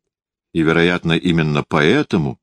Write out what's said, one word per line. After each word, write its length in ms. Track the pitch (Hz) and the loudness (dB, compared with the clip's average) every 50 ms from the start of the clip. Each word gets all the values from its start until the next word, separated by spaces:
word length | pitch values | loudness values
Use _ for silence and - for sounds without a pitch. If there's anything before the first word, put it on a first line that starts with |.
| _ _ _ _ _ _ _ _ _ _ - | _ _ _ _ _ _ _ _ _ _ -4
и, 100 | 85 80 | -2 0
вероятно, 520 | 78 80 82 85 87 90 85 - 82 82 | 0 2 2 2 2 0 -2 -2 -2 -2
именно 500 | 82 - 90 82 82 78 76 73 71 65 | 0 0 0 0 0 0 0 -2 -4 -4
поэтому, 760 | - - 78 73 82 117 147 147 - - 90 73 67 60 _ | -2 -2 0 2 2 2 0 -2 -2 -2 -2 -2 -2 -6 _